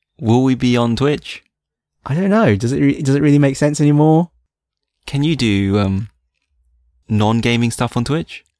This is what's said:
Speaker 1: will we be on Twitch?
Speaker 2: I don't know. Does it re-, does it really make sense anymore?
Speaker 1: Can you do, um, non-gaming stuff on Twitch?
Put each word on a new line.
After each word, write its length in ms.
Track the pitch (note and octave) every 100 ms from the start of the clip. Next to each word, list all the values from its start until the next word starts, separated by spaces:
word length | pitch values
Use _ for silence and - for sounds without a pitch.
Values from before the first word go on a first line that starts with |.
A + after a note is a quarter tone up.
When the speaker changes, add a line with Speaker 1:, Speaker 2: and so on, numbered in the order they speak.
| _ -
Speaker 1:
will 220 | A2 A#2+ C3
we 100 | B2
be 220 | B2+ A#2+
on 180 | A#2+ A#2
Twitch? 480 | C#3 D3 - - _ _ _ _ _ _ -
Speaker 2:
I 100 | D3
don't 140 | G3
know. 260 | G#3 F#3 G2+
Does 160 | A#2
it 80 | C#3+
re-, 220 | C#3+ -
does 140 | C#3 C#3
it 60 |
really 160 | D3+ C#3+
make 180 | C#3 C3+
sense 240 | D3 D3
anymore? 500 | D3 D3 D#3 D#3+ E3+ _ _ _ _ _ _ _ -
Speaker 1:
Can 180 | C#3
you 120 | D3+ D3
do, 420 | A#2+ G2 G2 G2+
um, 320 | G2 F#2+ G#2+ _ _ _ _ _ _ _ _ _ -
non-gaming 600 | G#2+ G#2+ A2+ A#2 A#2 A#2
stuff 260 | - A#2+ B2+
on 80 | A#2+
Twitch? 400 | D3+ E3 - -